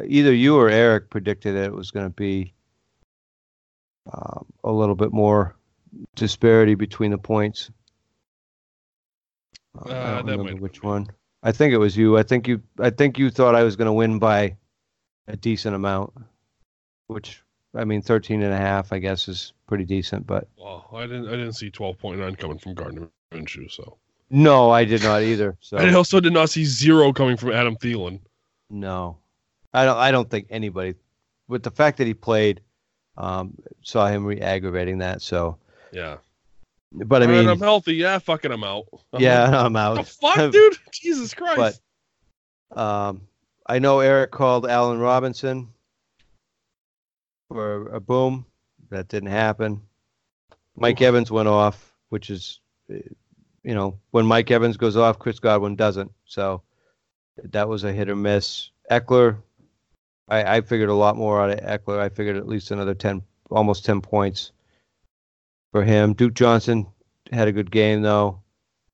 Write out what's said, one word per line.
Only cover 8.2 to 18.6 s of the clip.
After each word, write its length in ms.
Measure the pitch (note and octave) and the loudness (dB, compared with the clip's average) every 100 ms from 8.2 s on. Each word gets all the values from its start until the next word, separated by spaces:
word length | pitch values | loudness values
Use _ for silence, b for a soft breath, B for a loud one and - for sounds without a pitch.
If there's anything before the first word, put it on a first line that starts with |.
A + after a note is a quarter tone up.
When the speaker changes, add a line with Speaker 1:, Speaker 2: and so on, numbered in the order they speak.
| _ _ _ _ _ _ _ _ _ _ _ _ _ - _ - | _ _ _ _ _ _ _ _ _ _ _ _ _ -20 _ -18
Speaker 1:
Uh, 120 | - | -12
I 20 | |
Speaker 2:
Uh, 20 | |
Speaker 1:
don't 320 | B2+ B2 B2 B2 | -10 -8 -6 -6
Speaker 2:
that 60 | |
Speaker 1:
remember 120 | B2+ | -8
Speaker 2:
might 60 | F#2+ | -8
have 60 | F#2+ | -10
Speaker 1:
which 200 | F#2+ - | -12 -10
Speaker 2:
been 60 | G#2 | -6
me. 40 | |
Speaker 1:
one. 140 | G2+ G2+ - _ _ | -6 -8 -16 _ _
I 100 | A2+ | -4
think 220 | A2+ D3+ | 2 2
it 40 | A#2 | 4
was 180 | G#2 F#2+ | 2 2
you. 220 | A2 A2 | 4 4
I 60 | |
think 240 | A2 B2 A#2+ | 4 0 0
you, 140 | A2+ - - | -6 -8 -4
I 100 | A#2+ | -2
think 280 | B2 C#3+ B2+ | 2 0 2
you 120 | C3+ | -2
thought 260 | B2 B2+ A#2 | 2 4 6
I 80 | |
was 120 | A#2 G2 | 4 2
gonna 180 | A2 | 0
win 260 | G#2+ A2+ A2 | 2 0 2
by 360 | A2 G#2 G2+ F#2+ _ _ _ _ _ _ - | 2 2 0 -6 _ _ _ _ _ _ -16
a 80 | G#2 | -8
decent 380 | A#2 G#2+ A2 G2 | -4 -4 -4 -4
amount, 380 | G2 F#2+ G2+ - - _ _ _ _ _ _ _ - | -4 -4 -8 -14 -20 _ _ _ _ _ _ _ -16
which, 340 | A2 - - _ _ _ | -14 -16 -20 _ _ _
I 120 | A2+ A2 | -8 -4
mean, 160 | G#2 | -4
thirteen 400 | G2+ A2+ - G#2+ | 0 -2 0 -4
and 100 | G2+ | -2
a 40 | |
half, 340 | G2 | -2